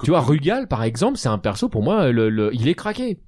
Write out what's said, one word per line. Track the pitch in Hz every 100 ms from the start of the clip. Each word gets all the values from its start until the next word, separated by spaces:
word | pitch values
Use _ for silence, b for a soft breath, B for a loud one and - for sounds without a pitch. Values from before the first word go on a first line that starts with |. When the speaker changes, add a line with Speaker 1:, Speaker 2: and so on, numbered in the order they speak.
Speaker 1:
Tu | 123
vois, | 170
Speaker 2:
Coco | 123
Speaker 1:
Rugal, | 151 143 247 262
par | 113
exemple, | 113 117 226 277
c'est | 123
un | 104
perso, | 107 101 247
pour | 110
moi, | 113 214 143
le, | 120 110
le, | 110 107
il | 120 123
est | -
craqué. | 185 175 247 185